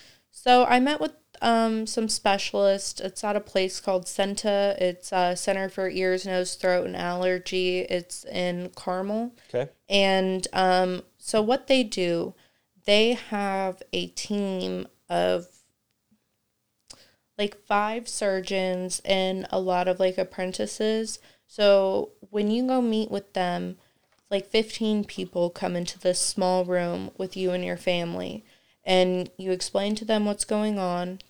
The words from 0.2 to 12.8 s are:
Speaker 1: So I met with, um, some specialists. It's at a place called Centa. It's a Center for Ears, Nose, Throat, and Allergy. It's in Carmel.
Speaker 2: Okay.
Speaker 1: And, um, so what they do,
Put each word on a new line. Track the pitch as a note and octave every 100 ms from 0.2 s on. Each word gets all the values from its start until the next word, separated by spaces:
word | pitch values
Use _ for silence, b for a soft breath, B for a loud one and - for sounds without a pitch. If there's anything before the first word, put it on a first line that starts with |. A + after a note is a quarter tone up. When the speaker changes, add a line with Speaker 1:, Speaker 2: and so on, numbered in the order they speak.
| B
Speaker 1:
So | - B3+ B3 B3
I | B3
met | C4+ D4+
with, | D#4 - _ -
um, | A#3 A3+ A3+ A3 A3
some | - A3
specialists. | - G#3 G3 - G3+ G3+ G3 - -
It's | F#3+ -
at | G#3 G#3
a |
place | G#3 G3 F#3+ -
called | - F#3 F3+
Centa. | - G3 G3+ G#3 G3+ G3+ G3
It's | F3+ F3+ -
a | F#3 F3+ F3+
Center | - F#3+ F#3+
for | G3 F#3
Ears, | F#3 F#3 F#3 F#3+
Nose, | F#3 F3+ -
Throat, | F#3 F3+ F3+
and | F3+
Allergy. | F3 F3+ F#3 F3+ - F#3 F3+ F3+
It's | - F3+ F3 - -
in | F3+ F3+ F3 F3+ -
Carmel. | - F#3 G3 A3 A#3+ - -
Speaker 2:
Okay. | B2 C3+ _ -
Speaker 1:
And, | G3 G3 F#3+ F#3+ F#3 -
um, | - F#3 F#3 F#3 F3+ - _
so | - A3
what | G#3+ C4+ -
they | C4
do, | A3 - F3 E3+ F#3+ - b b b _